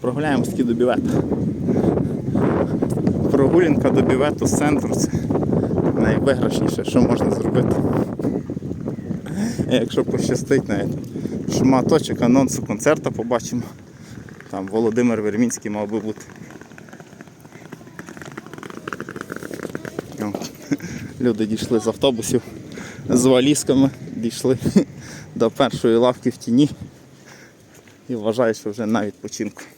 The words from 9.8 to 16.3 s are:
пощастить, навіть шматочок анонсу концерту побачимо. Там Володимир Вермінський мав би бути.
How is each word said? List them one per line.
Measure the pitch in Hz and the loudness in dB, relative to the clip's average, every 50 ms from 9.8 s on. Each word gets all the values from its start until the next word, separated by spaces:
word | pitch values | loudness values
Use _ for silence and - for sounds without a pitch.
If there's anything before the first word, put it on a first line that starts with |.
| 113 117 - - 120 | 0 0 0 -2 0
пощастить, | - 175 - - - 127 - - - 143 131 - - | 0 -2 -2 0 0 0 -2 0 2 2 2 2 0
навіть | 104 98 101 - - - - - - - - - - - - - - - | -2 -2 -2 -4 -4 -6 -8 -10 -10 -8 -8 -6 -6 -6 -6 -2 0 2
шматочок | 123 131 131 127 123 - 165 151 - - 117 - | 4 4 4 4 4 4 2 2 2 0 -2 0
анонсу | 123 120 123 139 135 127 - 135 | 4 4 6 6 4 2 0 -6
концерту | 110 - 107 104 - 143 156 151 - 147 | -4 -6 -6 0 2 2 2 2 0 -6
побачимо. | - - 110 120 123 117 - - 120 120 113 - - - - - - - - - - - - - - - - - | -4 -4 -2 -2 -2 -2 -2 -4 -6 -6 -6 -8 -14 -18 -20 -20 -20 -20 -20 -18 -18 -18 -18 -18 -20 -20 -16 -10
Там | - 95 95 95 | -8 -8 -8 -2
Володимир | 101 113 117 110 110 120 120 120 113 107 | 0 2 2 2 2 2 2 2 2 0
Вермінський | 104 107 101 107 123 113 - - - 110 | -2 -2 2 2 0 0 0 -6 -8 -8
мав | 104 104 104 104 | -6 -4 -4 -4
би | 107 110 | -4 -4
бути. | 101 110 107 - - - | -4 -6 -8 -10 -14 -20